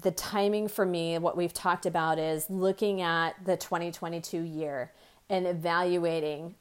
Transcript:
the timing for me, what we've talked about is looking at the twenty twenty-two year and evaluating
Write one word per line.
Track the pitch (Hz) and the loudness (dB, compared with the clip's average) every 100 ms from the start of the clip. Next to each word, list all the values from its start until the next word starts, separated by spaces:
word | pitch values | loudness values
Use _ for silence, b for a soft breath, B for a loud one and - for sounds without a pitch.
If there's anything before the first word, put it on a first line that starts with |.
the | 190 | -2
timing | 170 - 208 202 208 214 | 0 -2 2 2 2 0
for | - | 0
me, | 190 175 165 165 | 0 2 0 0
what | 170 - | 0 0
we've | 175 | -2
talked | - 185 175 180 | 0 0 2 2
about | 165 160 160 | 0 2 2
is | 160 156 - | 2 -2 -2
looking | 190 185 190 208 190 | 0 2 2 0 0
at | 175 165 165 - | 2 2 0 -2
the | 185 175 | -2 -2
twenty | - 180 170 | 0 -2 -2
twenty-two | 165 170 170 160 170 | -6 -6 -6 -4 -4
year | 165 156 151 143 123 b b b - | -4 -4 -4 -4 -6 b b b -2
and | 190 180 | 0 2
evaluating | 175 170 170 180 175 170 165 151 147 170 - | 0 2 2 4 2 2 0 -2 -4 -8 -12